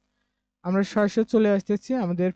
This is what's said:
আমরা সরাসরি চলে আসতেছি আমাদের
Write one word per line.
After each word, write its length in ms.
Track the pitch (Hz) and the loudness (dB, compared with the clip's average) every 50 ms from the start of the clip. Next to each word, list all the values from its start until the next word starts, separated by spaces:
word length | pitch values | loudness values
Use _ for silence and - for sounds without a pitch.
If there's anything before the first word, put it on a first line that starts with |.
| _ _ _ _ _ _ _ _ _ _ _ _ - 180 | _ _ _ _ _ _ _ _ _ _ _ _ -6 -2
আমরা 140 | 185 196 202 - - | -2 0 -2 0 0
সরাসরি 300 | 208 208 196 - 226 220 - - | 0 0 2 2 0 0 2 2
চলে 160 | 220 214 208 202 | 2 4 2 2
আসতেছি 360 | 196 - - 208 202 - - 262 247 208 | 0 0 -2 -4 -4 -4 -4 -4 -4 -2
আমাদের 260 | 175 180 170 180 185 180 | -2 -2 -2 -2 -2 -2